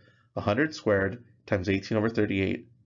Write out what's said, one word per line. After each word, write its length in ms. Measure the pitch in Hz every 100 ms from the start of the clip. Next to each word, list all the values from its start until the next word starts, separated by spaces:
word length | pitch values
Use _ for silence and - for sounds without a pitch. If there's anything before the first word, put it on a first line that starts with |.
| - _ _ 104
a 40 |
hundred 340 | 104 110 156
squared 500 | - 110 98 95 120 - _ -
times 220 | 101 92
eighteen 280 | 95 - 110
over 100 | 110
thirty-eight 600 | 113 104 98 95 - - _